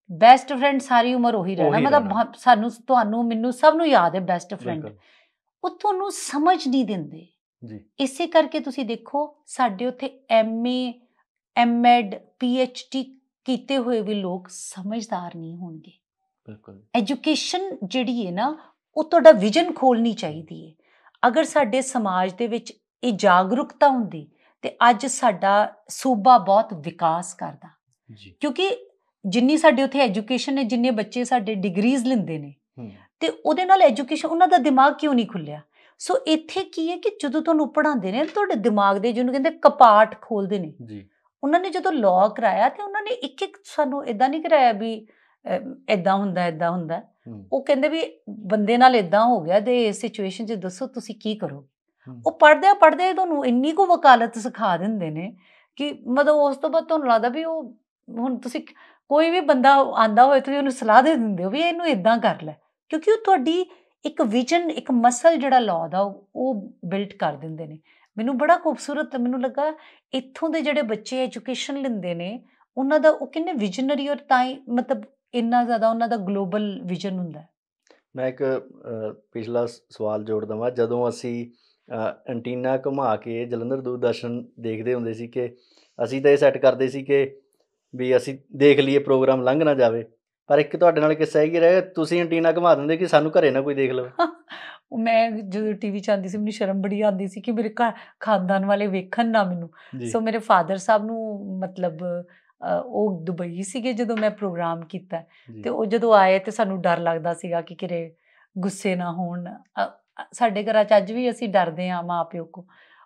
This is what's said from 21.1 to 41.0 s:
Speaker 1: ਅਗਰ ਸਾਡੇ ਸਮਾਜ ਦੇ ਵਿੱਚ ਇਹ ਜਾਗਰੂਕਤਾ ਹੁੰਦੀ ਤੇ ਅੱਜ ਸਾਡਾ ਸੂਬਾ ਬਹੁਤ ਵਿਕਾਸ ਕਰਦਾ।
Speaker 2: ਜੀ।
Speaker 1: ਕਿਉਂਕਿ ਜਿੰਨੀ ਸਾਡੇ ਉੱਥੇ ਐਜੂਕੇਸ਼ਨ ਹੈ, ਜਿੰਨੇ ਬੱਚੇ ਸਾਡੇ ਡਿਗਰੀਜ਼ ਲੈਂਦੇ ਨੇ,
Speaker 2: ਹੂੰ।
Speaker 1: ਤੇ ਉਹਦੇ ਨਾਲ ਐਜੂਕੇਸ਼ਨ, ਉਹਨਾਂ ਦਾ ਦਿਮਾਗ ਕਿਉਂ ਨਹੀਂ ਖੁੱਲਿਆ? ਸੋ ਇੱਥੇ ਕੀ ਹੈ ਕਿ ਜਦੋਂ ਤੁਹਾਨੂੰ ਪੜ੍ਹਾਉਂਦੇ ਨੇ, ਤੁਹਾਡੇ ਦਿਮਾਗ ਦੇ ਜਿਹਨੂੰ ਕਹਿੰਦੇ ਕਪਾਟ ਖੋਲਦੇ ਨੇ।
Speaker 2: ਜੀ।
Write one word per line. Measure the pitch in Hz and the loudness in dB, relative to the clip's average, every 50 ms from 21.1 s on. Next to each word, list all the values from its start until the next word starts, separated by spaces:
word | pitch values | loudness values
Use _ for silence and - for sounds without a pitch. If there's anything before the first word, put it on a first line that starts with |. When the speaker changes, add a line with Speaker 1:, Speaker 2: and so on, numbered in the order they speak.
| _ _ - | _ _ 0
Speaker 1:
ਅਗਰ | 247 226 320 311 | 2 2 2 0
ਸਾਡੇ | - - 302 277 208 214 269 | 0 2 0 0 0 0 -2
ਸਮਾਜ | 262 262 - 247 214 196 185 185 185 190 180 | -2 -4 -4 -4 -2 -2 -2 -2 -2 -2 -4
ਦੇ | - 240 | -6 -6
ਵਿੱਚ | 220 226 233 226 - - _ _ _ _ _ - | -4 -6 -6 -8 -12 -18 _ _ _ _ _ -4
ਇਹ | 247 214 | -4 -2
ਜਾਗਰੂਕਤਾ | 180 208 196 175 180 190 190 240 285 294 - - - 302 285 | 2 4 4 6 6 4 2 0 -2 -2 -4 0 4 4 4
ਹੁੰਦੀ | 269 247 220 170 160 156 151 - _ _ _ _ _ _ - | 4 2 -2 -4 -8 -12 -14 -16 _ _ _ _ _ _ -10
ਤੇ | - - - - 240 | -8 -2 2 4 4
ਅੱਜ | 240 208 - | 4 4 0
ਸਾਡਾ | - - - 262 233 196 170 196 196 202 208 214 - - _ _ - | -6 -4 0 0 0 0 0 2 2 4 4 2 0 -2 _ _ -16
ਸੂਬਾ | - - - 262 254 208 190 262 247 226 | -12 -6 -2 -2 0 4 6 8 8 8
ਬਹੁਤ | 175 190 196 214 220 - - | 6 4 2 2 2 0 -4
ਵਿਕਾਸ | 156 143 170 160 - 175 160 160 170 175 - - | -12 -12 -12 -6 -2 0 0 0 -2 -4 -8 -12
ਕਰਦਾ। | - 180 160 143 - - 165 _ _ _ _ _ _ _ - 110 | -12 -12 -14 -14 -16 -20 -20 _ _ _ _ _ _ _ -20 -20
Speaker 2:
ਜੀ। | 101 101 98 - _ | -20 -20 -20 -12 _
Speaker 1:
ਕਿਉਂਕਿ | - 294 254 349 381 392 494 - - - _ _ _ _ _ _ - | -6 -6 -2 -2 -2 -2 -2 -4 -8 -14 _ _ _ _ _ _ -8
ਜਿੰਨੀ | 196 175 247 247 269 311 | -4 0 2 2 4 4
ਸਾਡੇ | 311 320 311 254 240 269 | 4 6 6 6 4 2
ਉੱਥੇ | 262 269 277 | 0 2 2
ਐਜੂਕੇਸ਼ਨ | 269 233 185 220 208 - 254 240 - 285 269 277 | 2 2 0 -2 -4 -4 -4 -4 -4 -2 -2 -2
ਹੈ, | 269 | -2
ਜਿੰਨੇ | 208 254 233 240 262 | -2 0 0 0 0
ਬੱਚੇ | 247 214 202 214 - 247 247 | 0 -2 -4 -4 -4 -6 -4
ਸਾਡੇ | 240 254 247 190 214 220 | 0 0 -2 -2 -2 -4
ਡਿਗਰੀਜ਼ | 190 180 208 165 196 208 240 269 269 226 | -4 -4 -4 -2 0 0 2 2 0 0
ਲੈਂਦੇ | 254 262 220 170 151 160 156 | 0 0 0 -2 -4 -6 -10
ਨੇ, | 143 143 139 _ _ _ _ 127 | -10 -14 -18 _ _ _ _ -16
Speaker 2:
ਹੂੰ। | 120 104 98 - _ _ _ - | -16 -16 -16 -20 _ _ _ -6
Speaker 1:
ਤੇ | 320 - | -6 -6
ਉਹਦੇ | - - - 302 311 359 370 | -6 -4 -2 -2 0 0 2
ਨਾਲ | 359 392 381 359 | 4 6 6 6
ਐਜੂਕੇਸ਼ਨ, | 285 220 285 277 - 311 294 - 311 | 6 6 2 -2 -4 -4 -4 -4 -2
ਉਹਨਾਂ | 330 330 359 330 | 2 4 4 6
ਦਾ | 359 349 | 6 4
ਦਿਮਾਗ | 240 302 269 262 269 294 294 | 4 4 4 6 6 4 4
ਕਿਉਂ | - 302 302 277 | 2 0 0 2
ਨਹੀਂ | 240 220 | 0 0
ਖੁੱਲਿਆ? | - - 180 151 143 147 147 - _ _ _ _ _ _ - | -2 -4 -10 -10 -10 -12 -14 -16 _ _ _ _ _ _ -10
ਸੋ | - - 359 262 - | -4 -2 -2 -2 0
ਇੱਥੇ | 311 311 311 311 - - 381 381 | 0 0 0 -2 -4 -8 -8 -8
ਕੀ | - - 339 320 330 | -6 -6 -6 -4 -4
ਹੈ | 359 | -4
ਕਿ | 349 - 440 - - - | -4 -4 -4 -4 -4 -4
ਜਦੋਂ | 285 240 311 311 | -4 -4 -2 0
ਤੁਹਾਨੂੰ | 330 320 302 302 240 - | 0 2 2 0 0 0
ਪੜ੍ਹਾਉਂਦੇ | 311 302 302 294 233 180 185 196 | 0 0 0 0 -2 -4 -4 -4
ਨੇ, | 254 311 | -4 -4
ਤੁਹਾਡੇ | 311 - 415 415 381 339 | -4 -2 -2 -2 0 -2
ਦਿਮਾਗ | 226 196 240 214 202 202 196 196 | -2 0 0 2 2 2 2 2
ਦੇ | 202 196 240 220 | 0 0 -2 -2
ਜਿਹਨੂੰ | 233 254 247 254 | -2 -2 -2 -2
ਕਹਿੰਦੇ | 277 269 320 | -2 -2 -2
ਕਪਾਟ | 320 - - 285 277 - 262 226 208 208 220 220 - - | 0 2 2 2 6 6 6 8 8 6 4 4 0 -6
ਖੋਲਦੇ | - - 233 202 196 180 208 196 | -12 -8 -6 -4 -4 -4 -4 -6
ਨੇ। | 175 156 139 139 123 | -6 -8 -12 -16 -18
Speaker 2:
ਜੀ। | 110 107 101 | -16 -16 -16